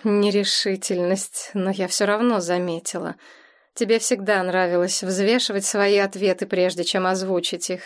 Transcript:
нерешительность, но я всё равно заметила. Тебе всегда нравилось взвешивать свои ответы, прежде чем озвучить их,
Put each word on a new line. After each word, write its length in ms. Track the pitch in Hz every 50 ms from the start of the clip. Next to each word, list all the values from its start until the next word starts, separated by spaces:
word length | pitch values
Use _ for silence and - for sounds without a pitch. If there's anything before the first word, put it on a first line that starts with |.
| -
нерешительность, 1500 | 220 208 208 202 208 196 202 202 - - - - 202 190 190 - - 196 180 175 180 190 190 - - - - - - -
но 160 | 208 185 190
я 180 | 190 196 190 180
всё 180 | - - 226
равно 340 | 202 208 214 240 247 233 196
заметила. 760 | 175 170 180 180 180 180 165 170 - - - 175 165 165 - - - - - - - _ _ _ _ _ -
Тебе 240 | - 233 202 226 226
всегда 440 | 220 - 254 196 196 196 208 190 185
нравилось 600 | 180 175 185 185 175 175 175 175 190 - - -
взвешивать 600 | 185 190 185 202 202 233 254 247 - 208 202 196
свои 320 | - - 208 202 202 196 202
ответы, 480 | 196 196 196 190 202 196 185 185 202
прежде 380 | 196 - 180 180 180 180 180 175
чем 220 | 175 - 190 185
озвучить 640 | 185 185 190 190 190 190 175 175 - - 175 - -
их, 100 | 185 180 -